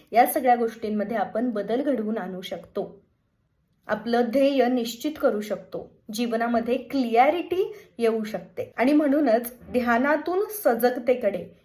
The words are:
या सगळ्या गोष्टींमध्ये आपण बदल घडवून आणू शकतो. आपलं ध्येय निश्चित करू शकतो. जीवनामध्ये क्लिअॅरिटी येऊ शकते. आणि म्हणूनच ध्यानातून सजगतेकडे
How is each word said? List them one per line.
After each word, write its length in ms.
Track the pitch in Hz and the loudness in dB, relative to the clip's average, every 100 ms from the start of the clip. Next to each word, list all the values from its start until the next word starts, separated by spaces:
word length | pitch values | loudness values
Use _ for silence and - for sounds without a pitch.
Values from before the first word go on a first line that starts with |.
| - | 0
या 140 | 220 285 | 4 4
सगळ्या 280 | 311 247 | 4 2
गोष्टींमध्ये 640 | 240 226 - 214 208 202 226 | 2 0 -4 -4 -4 -2 -2
आपण 340 | 185 220 247 | -2 -2 -2
बदल 320 | 208 196 240 | -2 -2 -2
घडवून 360 | 285 240 214 220 | 0 0 -2 -4
आणू 220 | 185 185 | -6 -10
शकतो. 640 | 185 175 - 208 - - _ _ _ _ _ _ _ _ - | -10 -12 -8 -8 -8 -10 _ _ _ _ _ _ _ _ -6
आपलं 360 | 214 233 233 233 | -6 0 0 2
ध्येय 380 | 269 277 277 247 | 4 4 4 2
निश्चित 460 | 254 233 - 302 302 | 0 -4 -6 -8 -2
करू 200 | 269 208 | 0 0
शकतो. 600 | 208 185 - 170 - _ - | -4 -8 -10 -14 -14 _ -10
जीवनामध्ये 640 | 220 240 226 233 233 233 254 | -6 -2 -2 0 -2 0 -2
क्लिअॅरिटी 1000 | - 277 233 226 277 339 - 359 440 - - - | -2 -2 2 4 4 2 -2 -2 -2 -4 -16 -2
येऊ 260 | 226 226 | 0 0
शकते. 480 | 214 180 - - - - | -4 -8 -10 -12 -8 0
आणि 160 | 247 | 2
म्हणूनच 600 | 294 294 294 277 220 240 - - | 4 4 2 2 2 0 -14 -6
ध्यानातून 680 | 240 240 233 285 302 320 359 427 | -2 2 2 2 0 0 -2 -2
सजगतेकडे 960 | - 285 226 247 254 240 247 202 180 170 - | -2 0 2 2 0 -2 0 0 -4 -10 -18